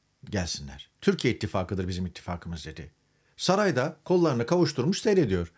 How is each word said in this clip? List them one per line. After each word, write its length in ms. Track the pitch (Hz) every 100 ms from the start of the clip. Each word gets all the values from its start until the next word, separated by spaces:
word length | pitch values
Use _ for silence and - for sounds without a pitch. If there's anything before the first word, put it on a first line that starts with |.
| _ _
gelsinler. 680 | - 104 85 - 71 67 - _
Türkiye 340 | - 196 135
ittifakıdır 540 | 107 101 101 90 95 90
bizim 180 | 90 90
ittifakımız." 600 | - - 87 85 85 76
dedi. 260 | 76 73 _ _ _ _ -
Sarayda 600 | - 190 208 127 139 -
kollarını 420 | - 180 170 123 117
kavuşturmuş 560 | 175 160 139 131 202
seyrediyor. 500 | - 196 135 92 87